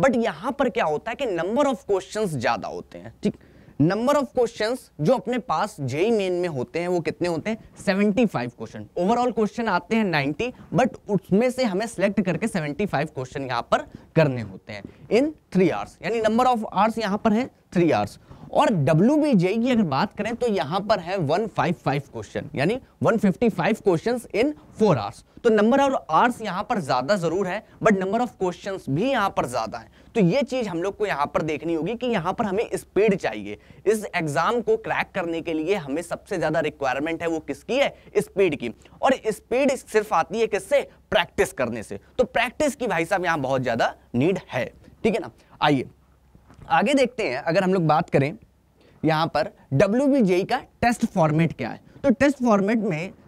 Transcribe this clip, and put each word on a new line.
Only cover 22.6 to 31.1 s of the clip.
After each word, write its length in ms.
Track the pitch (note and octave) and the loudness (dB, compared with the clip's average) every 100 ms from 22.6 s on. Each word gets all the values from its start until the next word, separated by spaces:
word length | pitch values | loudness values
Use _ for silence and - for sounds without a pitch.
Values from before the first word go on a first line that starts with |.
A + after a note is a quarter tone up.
| C#3+ B3 - - | 0 0 -6 -2
वन 140 | C3+ A3 | 0 2
फिफ्टी 320 | G3+ - A#3 | 2 2 0
फ़ाइव 280 | - E3+ A3+ - | 2 0 0 2
questions 400 | E3 A3 B3 - | 2 2 -4 -2
in 200 | F#3 C#4 D4 - - | 0 0 -2 -10 0
four 140 | G#3+ | 2
hours। 300 | C3+ G2+ - - - | 2 -2 -10 -20 -2
तो 60 | A#3+ | 2
number 300 | G#3+ G#3+ C#4 | 4 4 4
of 160 | C#4 C4 - | 2 0 0
hours 300 | D#3 A#3 A#3+ | 2 2 0
यहाँ 220 | G#3+ F3+ | -6 -6
पर 160 | G#3+ A3 | -4 -4
ज्यादा 340 | C#3 C3 C3 G#3 | 0 0 2 0
जरूर 320 | E3 F3 F3+ | 0 -2 -2
है, 140 | G3+ - - | -6 -10 0
but 160 | A3+ G3 | 2 2
number 200 | F#3+ A3 | 2 -2
of 100 | B3 - | -2 -2
questions 460 | F#3 F3 G3+ F#3+ - | -4 -4 -8 -8 -4
भी 200 | C#3 B3 | -2 0
यहाँ 180 | C4 G3 | 0 0
पर 160 | F#3 D3+ | 0 -2
ज्यादा 320 | B2 A2 A#2 | -2 -4 -8
है। 260 | A#2 - - A#3 | -14 -20 -6 2
तो 60 | |
ये 200 | F3 E3+ | 4 4
चीज 240 | A#3 B3+ G#3 | 0 -2 -4
हम 140 | E3+ | -4
लोग 140 | F#3+ G3 | -4 -4
को 80 | |
यहाँ 200 | G#3 | -2